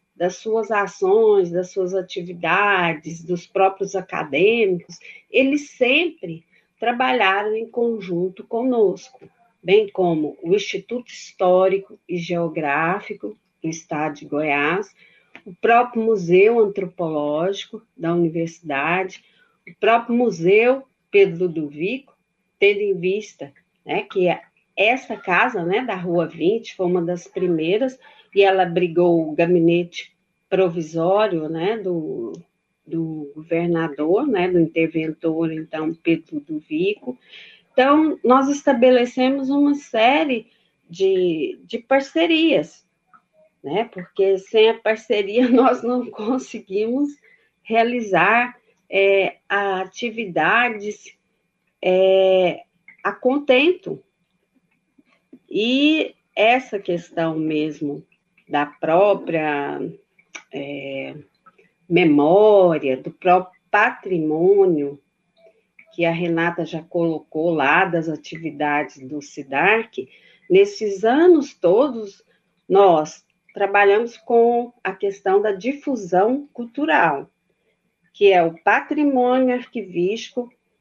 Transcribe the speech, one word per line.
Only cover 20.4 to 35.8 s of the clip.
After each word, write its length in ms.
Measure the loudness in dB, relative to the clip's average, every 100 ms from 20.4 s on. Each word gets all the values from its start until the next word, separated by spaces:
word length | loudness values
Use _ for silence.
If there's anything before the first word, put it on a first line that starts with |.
| 2 4 4 0 -4 _ _
Pedro 360 | 2 2 2
Ludovico, 680 | -4 -4 -8 -8 -8 -8 -12 _ _ _ _ 0
tendo 220 | 2 2
em 120 | -2
vista, 600 | -2 -2 -4 -6 -16 -20 _ _ _
né, 180 | -8 -6
que 240 | -4 -2 0 -2 -8 _ _ 0
essa 400 | 0 0 -6 -10
casa, 460 | -2 0 0 -2
né, 180 | -2 -2
da 140 | -4
Rua 320 | -6 -4 -2 -2
vinte 480 | -2 -2 -2 -6
foi 100 | -6
uma 160 | -2 -2
das 260 | -2 -6 -8
primeiras, 720 | -6 -2 -2 0 -2 -2 -8 -20 _ _
e 100 | 2
ela 180 | 4 4
abrigou 640 | 0 0 0 2 2 2 0
o 60 |
gabinete 800 | 0 2 4 4 2 -2 -10 -20 _ _ _ -4
provisório, 1000 | 0 0 -2 -6 -2 0 2 0 -2 -4
né, 280 | -4 -4 -4
do, 540 | -4 -6 -6 -8 -10 -12 -20 _ _ _
do 460 | -10 -8 -6 -8 -14
governador, 920 | -14 -6 -4 -2 -2 -4 -4 0 0 0
né, 200 | 0 0
do 120 | 2
interventor, 920 | 2 0 -2 -2 -6 -6 -4 -2 -4
então, 420 | -6 -10 -8